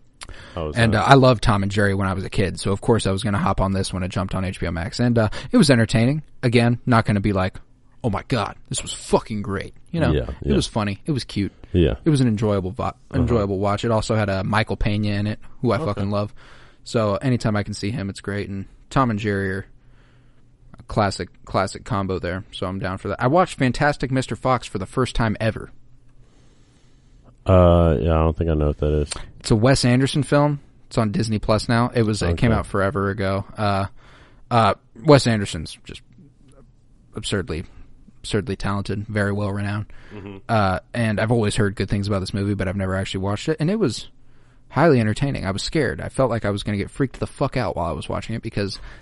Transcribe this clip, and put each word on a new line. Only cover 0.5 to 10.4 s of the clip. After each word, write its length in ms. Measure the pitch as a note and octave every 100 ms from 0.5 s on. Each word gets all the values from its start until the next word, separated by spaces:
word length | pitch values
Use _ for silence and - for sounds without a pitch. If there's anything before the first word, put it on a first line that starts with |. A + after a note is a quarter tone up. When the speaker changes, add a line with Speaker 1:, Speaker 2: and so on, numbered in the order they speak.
Speaker 1:
How 120 | - D#2+
was 100 | A#2+
Speaker 2:
And, 180 | A#2
Speaker 1:
that? 80 | G#2
Speaker 2:
uh, 60 | A2+
I 40 |
loved 280 | C#3 B2+ A#2
Tom 200 | A2+ G2+
and 100 | G2
Jerry 220 | G2+ G2+
when 120 | G2 G2
I 60 |
was 120 | F#2+
a 60 | G2
kid, 300 | - F#2+ F2
so 100 | -
of 100 | G2
course 260 | - A2 G2
I 40 |
was 120 | F#2+
gonna 140 | G#2+ G2+
hop 220 | G2+ G2
on 120 | G2
this 200 | F#2+ F#2+
when 100 | F#2
it 40 | F2+
jumped 240 | G2 F#2+
on 100 | F#2+
H 160 | F#2 F#2
B 60 | E2+
O 40 |
Max, 300 | E2+ E2 -
and, 180 | A#2+ A#2
uh, 100 | G#2+ - -
it 60 | B3
was 120 | E3
entertaining. 520 | B2 A2+ G#2+ A#2+ D#3 - -
Again, 340 | B2 A#2 A#2 A#2+ -
not 180 | A#2 -
gonna 140 | G#2
be 120 | G#2
like, 260 | F#2+ F#2 - - - - -
"Oh 60 | B2
my 120 | G2 -
God, 260 | B2 G2+ - -
this 140 | -
was 100 | -
fucking 500 | - - - - G#2+
great." 320 | G2 G2 - - -
You 80 | E3
know, 120 | D3
Speaker 1:
Yeah, 100 | D2+ -
Speaker 2:
it 40 | -